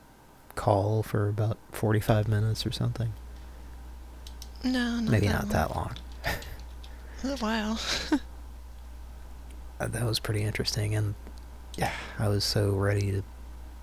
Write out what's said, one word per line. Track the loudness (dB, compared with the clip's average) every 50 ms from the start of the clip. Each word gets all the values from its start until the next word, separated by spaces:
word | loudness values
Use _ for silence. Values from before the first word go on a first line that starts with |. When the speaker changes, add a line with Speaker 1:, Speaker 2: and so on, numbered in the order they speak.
| -20 -20 -20 -20 -20 -20 -20 -20 -20 -12 -8
Speaker 1:
call | 0 4 6 6 6 6 4 4 4 2
for | 2 2 2 4 4
about | 2 2 2 2 0 -2 -6 -10
forty-five | -4 0 4 4 4 4 6 6 6 6 6 4
minutes | 4 4 4 2 2 2 0
or | -2
something? | 0 0 0 0 0 0 -2 -2 -2 -4 -10 -12 -12 -14 -14 -14 -14 -14 -14 -14 -14 -14 -12 -14 -14 -14 -14 -14 -14 -14 -14 -12 -12 -12 -12 -12 -12 -2 0
Speaker 2:
No, | 2 2 4 2 2 2 2
not | 4 6
Speaker 1:
Maybe | 6 6 6 6
Speaker 2:
that | 4 2 2
Speaker 1:
not | 2
that | 2 2 2 2 0
Speaker 2:
long. | -2 -2 -2 -4 -6 -8 -10 -12 -6 -4
Speaker 1:
long. | -4 -2
<laughs> | -2 -4 -8 -10 -12 -12 -12 -12 -14 -14 -14 -14 -14 -14 -14 -10 -6 -4
Speaker 2:
A | -4
little | -2 0 0 0
while. | 0 0 0 0 -2 -2 0 -2 -2 -2 2 2
<laughs> | 2 2 2 -2 -10 -12 -12 -12 -14 -14 -14 -14 -14 -14 -14 -14 -12 -12 -12 -12 -12 -14 -14 -14 -12 -12 -12 -12 -12 -12 -12 -12 -8 -6
Speaker 1:
Uh, | -4 -4
that | -2 0 0
was | 2 2 0
pretty | 0 0 0 2 2
interesting, | 0 0 0 0 0 0 0 0 2 2
and, | 2 2 2 0 -4 -8 -12 -12 -12 -12 -14 -14 -14 -14 -10 -4
yeah, | -2 -2 -2 -2 -4 -8 -8 -4 0
I | 2 2
was | 2 2 2
so | 2 4 4 4 4
ready | 4 4 4 4 4 4 2 2
to, | 0 0 -2 -4 -10 -12 -12 -12 -12 -12 -12 -14 -14 -14